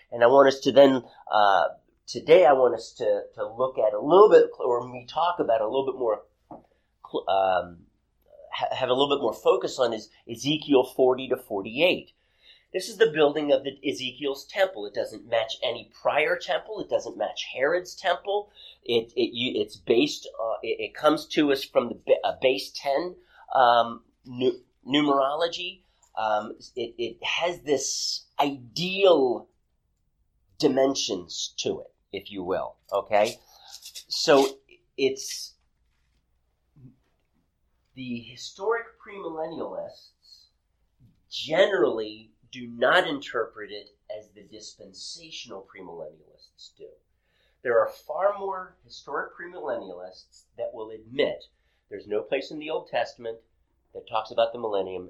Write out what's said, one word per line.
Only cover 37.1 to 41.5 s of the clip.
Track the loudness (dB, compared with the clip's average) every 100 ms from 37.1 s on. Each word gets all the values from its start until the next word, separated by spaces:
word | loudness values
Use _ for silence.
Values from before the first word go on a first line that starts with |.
| _ _ _ _ _ _ _ _ -14
the | -10 -10
historic | -12 -16 -18 -8 -4 -4 -6 -18
premillennialists | -20 -14 -12 -8 -8 -8 -10 -10 -12 -16 -20 _ _ -20 _ _ _ _ _ _ _ _ _
generally | -12 -2